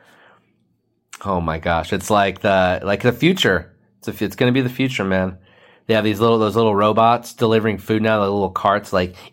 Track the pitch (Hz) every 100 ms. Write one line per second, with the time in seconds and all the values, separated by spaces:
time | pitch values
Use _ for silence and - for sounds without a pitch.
0 | _ _ _ _ _ _ _ _ _ _
1 | _ - 101 92 80 80 90 82 80 98
2 | - 104 98 92 104 95 92 90 87 101
3 | 123 123 160 185 117 90 - _ _ _
4 | - - 101 - 123 127 127 127 131 127
5 | 95 95 92 92 _ _ _ _ - 110
6 | 107 101 117 113 107 104 113 98 107 107
7 | 113 120 - - 113 110 110 98 - 110
8 | 110 110 98 101 95 92 104 101 - 95
9 | 92 - -